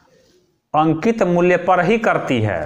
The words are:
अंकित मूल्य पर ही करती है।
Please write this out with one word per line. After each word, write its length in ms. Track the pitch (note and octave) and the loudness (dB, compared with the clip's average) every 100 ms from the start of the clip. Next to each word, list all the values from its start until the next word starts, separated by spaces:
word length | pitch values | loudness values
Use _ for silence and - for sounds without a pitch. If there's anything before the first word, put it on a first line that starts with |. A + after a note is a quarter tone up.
| _ _ _ _ _ _ _ D3 | _ _ _ _ _ _ _ -2
अंकित 480 | D#3+ D#3 A3+ A3+ | 0 0 -2 0
मूल्य 340 | F#3 F3 F3+ F3+ | 0 2 2 2
पर 280 | F3 F3+ E3+ | 2 0 2
ही 120 | A3+ | 0
करती 440 | A3 E3 - B2+ | 0 -2 -2 -2
है। 220 | G#2+ F2 | -2 -4